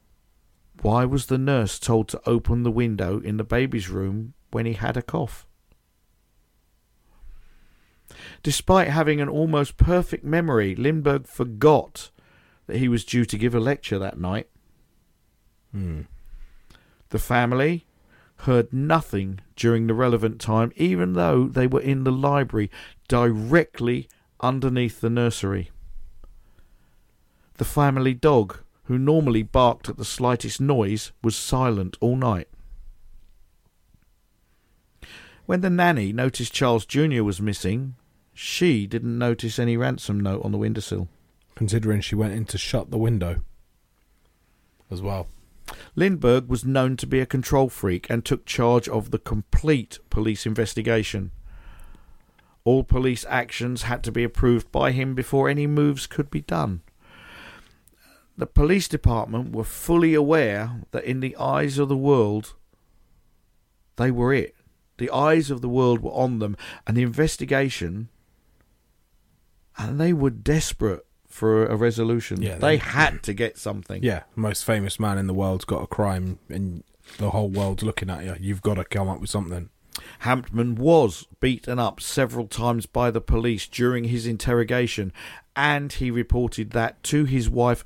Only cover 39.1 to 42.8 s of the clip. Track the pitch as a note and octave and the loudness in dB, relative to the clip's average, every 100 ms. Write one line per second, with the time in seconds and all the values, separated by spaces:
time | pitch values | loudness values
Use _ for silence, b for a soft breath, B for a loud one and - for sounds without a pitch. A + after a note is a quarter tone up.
39.1 | A#2 A#2+ A#2 A2+ A2 A#2+ A#2 B2+ B2+ - | -2 0 0 -2 0 0 2 0 -2 -4
40.1 | G2+ G2+ G2 G2+ G#2 G#2+ A2 - G2 F2+ | -2 0 -2 -2 -2 -2 -2 -4 -6 -6
41.1 | _ _ _ _ - A2 A2+ G#2+ G#2 - | _ _ _ _ -6 -2 0 0 0 0
42.1 | G#2+ G#2+ G#2 G#2+ - - C3 | -2 -2 -2 -6 -6 -4 -4